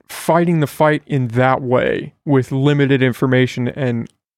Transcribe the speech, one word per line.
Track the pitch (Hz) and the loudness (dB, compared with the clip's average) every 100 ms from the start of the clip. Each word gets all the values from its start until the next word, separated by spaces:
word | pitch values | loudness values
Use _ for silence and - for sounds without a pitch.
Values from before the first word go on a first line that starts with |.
| - | -16
fighting | - - 160 170 165 | -6 0 2 2 0
the | 143 | 0
fight | - 156 151 - | 0 0 0 -2
in | 143 123 | -4 0
that | 120 131 131 | 0 2 0
way | 127 123 - - 147 - | 0 0 0 -2 -6 -10
with | 156 135 123 | 0 0 0
limited | 135 143 143 135 135 | 0 0 2 2 2
information | 131 - 135 127 127 - 123 | 0 0 0 2 0 -2 -6
and | - 127 117 - _ _ | -4 -4 -4 -8 _ _